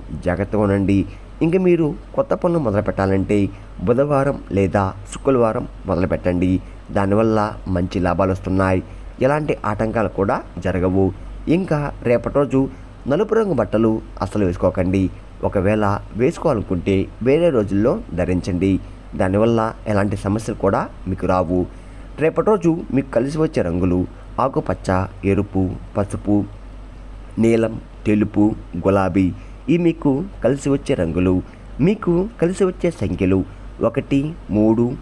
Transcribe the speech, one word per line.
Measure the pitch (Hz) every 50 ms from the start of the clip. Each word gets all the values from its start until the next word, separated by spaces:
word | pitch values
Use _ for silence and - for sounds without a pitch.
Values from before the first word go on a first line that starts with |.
| - - - 71 -
జాగ్రత్తగా | 90 87 90 101 95 - 104 107
ఉండండి. | 98 98 101 98 92 101 98 87 - - - - - - - 156
ఇంక | 165 165
మీరు | 190 185 180 175 165 165 147 175 - - - -
కొత్త | - 135 - 170
పనులు | - - 180 170 165
మొదలు | 143 110 98 104 104
పెట్టాలంటే | 95 92 - 95 95 98 98 92 92 104 104 98 95 - - - - - - 87
బుధవారం | 95 120 127 143 147 147 135 135 123 107 - - - -
లేదా | 98 98 90 98 104 98 95 - - - - -
శుక్రవారం | - - 135 135 123 117 110 110 123 - - - - -
మొదలు | 92 90 85 85
పెట్టండి. | 76 82 80 90 90 90 87 90 92 92 90 - - - - - - -
దానివల్ల | 101 98 98 101 107 113 113 110 107 104 107 107 104 - 92
మంచి | 92 87 92 90 - 98
లాభాలు | 87 87 85 85 98 95 92
వస్తున్నాయి. | 92 - 87 92 95 95 95 92 92 85 - - - - - - - 127
ఎలాంటి | 131 147 151 156 147 147 - -
ఆటంకాలు | 104 107 104 113 110 101 113 107 92
కూడా | - - 98 101 131 - - - - 87
జరగవు. | 85 92 90 92 87 92 92 95 95 92 - - - - - - - -
ఇంకా | 151 180 190 - 160 147 147 - - - -
రేపటి | 117 120 117 - 135 -
రోజు | 139 143 131 131 135 135 135 - - - - - - - -
నలుపు | 139 175 214 214 220
రంగు | 226 220 196 160
బట్టలు | 120 107 101 - 110 113 113 110 110 - - - - 95
అస్సలు | 92 - 110 101
వేసుకోకండి. | 90 87 - - 90 - 95 90 90 92 98 95 87 - - - - - - -
ఒకవేళ | 95 - 101 90 101 107 107 107 101 101 - - - -
వేసుకోవాలనుకుంటే | 101 123 156 170 - - 165 131 104 - - 95 85 - 104 95 95 95 - - - 113
వేరే | 127 139 160 170 170
రోజుల్లో | 139 113 104 95 98 101 107 131 160 113 113 - 85
ధరించండి. | 85 90 87 90 87 - 101 92 85 92 98 92 90 - - - - - - -
దానివల్ల | - 98 92 95 104 110 117 117 113 110 113 - - -
ఎలాంటి | 110 107 98 101 104 101
సమస్యలు | 101 - 98 101 110 110 - 107 -
కూడా | - 98 104 131 - - - - - 92
మీకు | 92 - -
రావు. | 82 92 92 90 80 92 90 87 - - - - - - - - - - -
రేపటి | 143 160 151 170 160
రోజు | 202 220 190 165 170 160 175 208 - 120
మీకు | 135 135 -
కలిసి | - 117 123 139 156 156
వచ్చే | 156 143 - 127 104
రంగులు | 85 85 90 92 90 87 90 92 - - - - - - -
ఆకుపచ్చ, | 120 139 - 156 - - 85 - - - - 92 95 92 - - -
ఎరుపు, | 98 95 101 101 - - 95 92 92 - - - - -
పసుపు, | 107 98 - - 101 - 101 104 104 101 101 - - - - - - - - - - - - - - - - - -
నీలం, | 110 113 113 113 113 110 113 120 - - - - -
తెలుపు, | 107 107 104 104 - - 104 104 107 113 - - - -
గులాబీ. | 87 90 95 98 98 95 92 82 98 95 90 - - - - - - - -
ఈ | 165 170
మీకు | 175 165 165 - - 151 131 139 185 202 - - -
కలిసి | 117 139 139 - 143
వచ్చే | 139 139 - - 135
రంగులు. | - 87 82 78 87 90 92 90 90 - - - - - - - -
మీకు | 135 185 214 214 - 175 170 170 190 226 - -
కలిసి | 165 170 190 - 202
వచ్చే | 185 180 - - 175
సంఖ్యలు | 165 - 107 80 90 85 98 92 95 95 92 - - - - - - - -
ఒకటి, | 113 117 139 135 - 143 139 139 156 170 - - -
మూడు, | 95 107 107 110 113 113 120 123 143 -